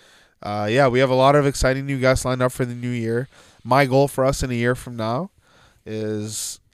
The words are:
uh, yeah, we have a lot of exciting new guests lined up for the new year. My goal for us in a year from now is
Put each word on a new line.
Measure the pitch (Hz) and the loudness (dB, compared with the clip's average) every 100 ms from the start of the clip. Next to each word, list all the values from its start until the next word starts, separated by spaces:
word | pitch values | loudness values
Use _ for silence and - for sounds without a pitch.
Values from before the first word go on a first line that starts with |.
| _ _ _ - | _ _ _ -14
uh, | - 104 104 | -8 -4 0
yeah, | 123 135 | 2 4
we | 123 | 4
have | 131 | 2
a | 127 | 4
lot | 131 147 | 6 6
of | 139 | 4
exciting | - 131 131 139 | 2 0 0 -4
new | 139 | 0
guests | 127 131 | 2 2
lined | 127 127 | 0 0
up | 127 | -2
for | - 123 | -2 -6
the | 120 | -6
new | 123 | -6
year. | 123 113 117 131 _ - _ | -4 -2 -4 -4 _ -20 _
My | 117 131 139 | 0 2 4
goal | 135 139 | 4 2
for | - 131 | 2 0
us | 139 | 0
in | 131 | -2
a | 120 | -2
year | 120 127 | 0 -2
from | - 120 | -6 -8
now | 110 123 190 _ _ _ _ _ 110 | -4 -4 -6 _ _ _ _ _ -10
is | 107 107 107 107 107 - - _ | -6 -4 -6 -6 -8 -10 -12 _